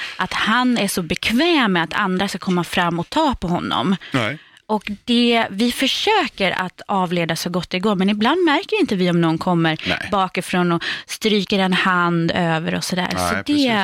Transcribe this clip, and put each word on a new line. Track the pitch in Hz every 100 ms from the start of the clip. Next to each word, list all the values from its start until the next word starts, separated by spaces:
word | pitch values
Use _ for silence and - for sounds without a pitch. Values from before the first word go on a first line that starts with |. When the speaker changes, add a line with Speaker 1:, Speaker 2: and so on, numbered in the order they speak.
| - -
Speaker 1:
Att | 185
han | - - 233 254 233
är | 202
så | -
bekväm | 165 - - 226 330 330 233
med | 180
att | 165
andra | - 202 185 196
ska | 190
komma | - 180
fram | 170 - 175 170
och | 170
ta | 294 311 233
på | 175
honom. | 175 90 90 127 190 -
Speaker 2:
Nej. | 135 110 147 - - -
Speaker 1:
Och | 214 - 202 -
det, | 240 240 233 220
vi | 196 240
försöker | - 262 - - 427 277 - 190
att | - 180 - -
avleda | 196 180 175 165 165
så | 175
gott | 180 160
det | 185
går, | 214 190
men | 190
ibland | 208 220 339
märker | 339 285 392 427
inte | 311 196
vi | 180
om | 170
någon | 165 160
kommer | - 175 165 156 -
Speaker 2:
Nej. | - -
Speaker 1:
bakifrån | 196 185 - - 185 175
och | 170 - - -
stryker | - 220 208 185 202
en | 190
hand | 185 190 180 175 170 165 -
över | 170 160 170 180
och |
sådär. | - 180 180
Speaker 2:
Nej, | 185 175
Speaker 1:
Så | 175
det |
Speaker 2:
precis. | - 294 262 220